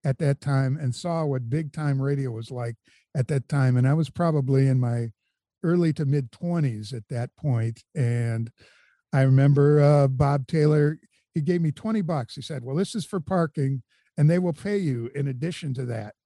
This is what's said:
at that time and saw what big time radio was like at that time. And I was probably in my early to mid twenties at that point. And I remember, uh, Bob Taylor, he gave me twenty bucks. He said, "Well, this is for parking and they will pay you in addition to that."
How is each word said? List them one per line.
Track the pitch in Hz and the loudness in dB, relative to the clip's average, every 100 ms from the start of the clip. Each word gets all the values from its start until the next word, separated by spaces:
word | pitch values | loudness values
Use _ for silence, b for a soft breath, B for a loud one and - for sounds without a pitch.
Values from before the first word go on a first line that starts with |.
at | 147 131 | -2 -2
that | 151 139 | -2 -2
time | 143 135 135 147 | -2 0 0 -2
and | 135 | -4
saw | 120 175 165 | -6 -4 -2
what | 151 131 117 | -2 -4 -4
big | 147 151 | -4 -4
time | 160 147 135 | -6 -2 -2
radio | 135 143 131 | -2 -2 -4
was | 113 113 | -8 -10
like | 123 117 113 b b b | -8 -8 -10 b b b
at | 139 120 | -4 -2
that | 139 - | -2 -2
time. | 143 131 123 | 2 4 4
And | 131 | 4
I | |
was | 156 156 | 2 -2
probably | - 170 151 131 135 135 | 0 0 0 2 2 4
in | 127 | 2
my | 123 120 117 _ _ _ _ _ | 0 -2 -6 _ _ _ _ _
early | 160 175 165 | 0 2 2
to | 151 | 0
mid | 143 143 123 | 0 0 -2
twenties | _ 175 170 139 110 104 | _ -4 -2 -2 -4 -10
at | 120 - | -12 -8
that | 123 123 _ | -6 -6 _
point. | 147 120 113 113 _ | -2 0 -2 -6 _
And | 160 120 120 117 113 113 _ b b b b _ | -2 0 0 -2 -4 -6 _ b b b b _
I | 139 | 2
remember, | 135 135 143 143 143 147 | 4 6 6 6 6 6
uh, | 143 147 135 | 6 6 4
Bob | 131 143 143 127 | 2 0 0 -2
Taylor, | 160 151 151 147 156 _ _ _ | 0 2 4 2 -2 _ _ _
he | 165 | -4
gave | 147 175 | -2 0
me | 160 | 0
twenty | 143 220 220 | -2 -4 -2
bucks. | 165 156 113 | -2 -4 -6
He | - | -12
said, | - 143 | -12 -12
"Well, | 120 143 | -6 -4
this | 196 | -4
is | 226 | -6
for | - 196 | -6 -8
parking | - 185 165 - 135 135 _ _ _ - | -2 0 0 0 -2 -2 _ _ _ 2
and | 147 | 4
they | 175 | 4
will | 180 | 0
pay | 151 196 202 | -4 -4 -2
you | 165 123 117 | -2 -4 -6
in | 143 139 | -6 -6
addition | 123 160 170 151 | -4 -8 -8 -8
to | 127 123 | -6 -6
that." | 113 104 - | -8 -10 -16